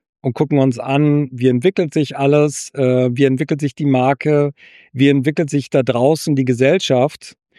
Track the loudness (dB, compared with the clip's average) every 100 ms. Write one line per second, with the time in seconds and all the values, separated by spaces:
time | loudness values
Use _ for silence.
0 | _ _ -6 -4 0 2 0 -2 -4 0
1 | 2 0 -2 -2 0 2 0 -2 -2 -2
2 | -4 -2 2 2 2 -2 -10 -2 0 2
3 | 0 2 0 0 -2 -4 -4 -2 0 0
4 | 0 -2 0 0 0 -6 -20 -20 _ 0
5 | 2 2 0 -2 -2 -2 -2 -2 0 0
6 | 2 0 -2 -2 0 2 2 2 0 0
7 | 0 -4 -20 -20 _